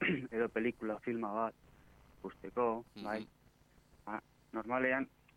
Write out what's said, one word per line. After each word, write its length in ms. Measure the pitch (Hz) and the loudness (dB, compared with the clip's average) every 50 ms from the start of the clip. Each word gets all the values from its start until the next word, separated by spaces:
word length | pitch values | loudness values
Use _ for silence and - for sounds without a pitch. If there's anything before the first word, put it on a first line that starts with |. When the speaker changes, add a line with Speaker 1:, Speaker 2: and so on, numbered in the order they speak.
Speaker 1:
<clears throat> 300 | - - 165 131 127 - | 2 2 2 0 -2 -2
edo 180 | 117 113 117 107 | 0 0 0 0
pelikula, 500 | - 110 113 120 - - 113 110 107 - | 0 0 0 0 0 -2 -2 -4 -4 -2
filma 320 | - 123 113 117 113 101 104 | -2 -2 -2 0 -2 -2 0
bat 220 | 113 113 110 - - - - - - - - - - - - - - | 0 0 -2 -4 -8 -18 -20 -20 -20 -20 -20 -20 -20 -20 -20 -16 -12
ikusteko, 640 | - 98 - - - 95 - 123 123 117 113 117 117 - - | -10 -10 -10 -10 -12 -4 0 2 2 2 2 0 -4 -10 -12
Speaker 2:
Mhm. 80 | 104 98 | -8 -4
Speaker 1:
bai. 240 | 104 107 107 - - - _ _ - _ _ _ _ _ - _ _ - - - | -2 -2 -2 -4 -8 -16 _ _ -20 _ _ _ _ _ -20 _ _ -20 -14 -8
Ba, 160 | 104 107 - - _ _ _ _ _ | -8 -8 -8 -8 _ _ _ _ _
normalean, 580 | - 113 110 113 123 131 131 127 127 135 127 - - _ _ - - | -6 -6 -2 0 2 4 4 4 2 2 -2 -4 -8 _ _ -20 -16